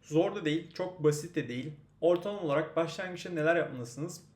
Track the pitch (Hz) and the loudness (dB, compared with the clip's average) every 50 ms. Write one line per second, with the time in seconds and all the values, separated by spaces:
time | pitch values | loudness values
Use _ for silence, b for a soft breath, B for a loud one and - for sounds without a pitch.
0 | _ - 151 156 180 202 196 202 180 151 147 165 170 - - - 185 180 - - | _ 0 2 4 4 4 2 0 0 0 0 0 -2 -6 -6 -4 -4 -4 -4 2
1 | 151 151 147 147 151 - - 156 143 120 123 123 131 156 151 - - - _ _ | 4 4 4 4 -4 -4 -4 -4 -4 -4 -6 -6 -6 -8 -10 -14 -18 -20 _ _
2 | - 165 175 175 175 202 208 202 185 156 139 151 160 156 - - 170 160 151 - | 4 4 4 4 2 -4 -6 -4 -2 0 2 2 0 0 0 0 0 0 -2 -6
3 | 190 180 180 170 - 185 175 160 151 160 170 170 147 143 135 127 120 117 - - | -8 -8 -8 -10 -8 -6 -2 0 2 4 4 4 2 0 -4 -8 -10 -10 -8 -8
4 | 147 175 - - - - _ | -8 -8 -8 -12 -18 -20 _